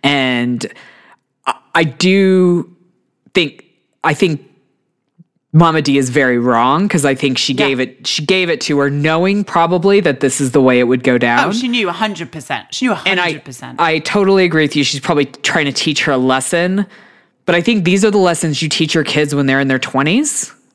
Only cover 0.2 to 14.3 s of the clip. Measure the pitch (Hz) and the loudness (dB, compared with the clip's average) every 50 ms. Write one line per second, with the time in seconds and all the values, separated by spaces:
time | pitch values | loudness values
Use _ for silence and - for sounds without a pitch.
0.2 | 131 127 127 120 120 123 123 113 - - - - - - - _ _ _ - _ | 0 0 -2 -2 -2 -2 -4 -4 -6 -8 -10 -14 -20 -20 -20 _ _ _ -20 _
1.2 | _ _ _ _ _ - 127 - _ _ _ 165 170 156 127 - - 185 185 196 | _ _ _ _ _ -6 -6 -6 _ _ _ 0 0 0 -2 -2 0 2 4 4
2.2 | 196 190 185 185 180 180 175 175 - - - _ _ _ _ _ _ _ _ _ | 4 4 4 4 4 4 2 0 -2 -6 -14 _ _ _ _ _ _ _ _ _
3.2 | _ _ _ 185 170 143 - - _ _ _ _ _ _ _ _ - 151 156 - | _ _ _ -2 -2 -2 -4 -14 _ _ _ _ _ _ _ _ -4 -2 0 0
4.2 | 202 175 156 139 - _ _ _ _ _ _ _ _ _ _ _ _ _ _ _ | 0 0 0 -4 -8 _ _ _ _ _ _ _ _ _ _ _ _ _ _ _
5.2 | - _ _ _ _ _ - 156 170 165 156 156 147 147 139 139 135 127 120 147 | -20 _ _ _ _ _ 4 4 4 6 4 2 0 2 0 0 0 0 0 0
6.2 | 135 131 123 120 120 127 120 113 120 127 139 160 196 208 - 170 139 143 135 127 | 2 2 2 0 0 2 2 2 2 2 2 0 0 0 0 0 0 0 0 0
7.2 | - 139 127 - - - 135 127 143 139 135 123 127 123 - _ - - - - | -2 -2 -2 -2 -4 -4 -2 0 0 0 0 -2 -4 -6 -8 _ -8 -6 -6 -6
8.2 | 156 143 185 190 185 170 165 139 - - 151 143 139 139 143 143 143 156 160 165 | -2 0 0 0 2 0 -2 -4 -2 -2 0 0 0 0 -2 0 0 0 0 2
9.2 | 175 190 202 208 202 - - 175 165 170 175 180 165 196 202 202 190 160 139 - | 0 0 0 -2 -4 -2 0 0 2 2 2 2 2 4 2 4 2 2 0 0
10.2 | - 135 127 - 139 131 123 151 131 127 127 123 123 117 127 127 120 135 123 120 | 0 -2 0 0 -4 0 2 4 4 4 4 4 2 2 0 0 2 0 0 2
11.2 | 117 120 120 120 - 165 202 233 247 247 233 247 214 180 165 165 220 214 202 165 | 2 2 2 0 0 0 -2 -4 -4 -2 -2 -2 -2 -4 -4 -4 -4 -6 -4 -8
12.2 | 170 - - 160 135 - 143 117 - _ - - 254 254 208 160 - 185 196 180 | -12 -14 -14 -16 -10 -8 -8 -8 -8 _ -8 -4 -2 -2 -2 -2 -2 -2 -2 0
13.2 | 180 175 160 151 - - 127 - - 123 123 131 165 165 160 160 160 - - 208 | -2 -2 -4 -6 -10 -16 -18 -16 -16 -16 -4 -2 0 0 0 -2 -4 -2 0 0
14.2 | 196 190 | 2 4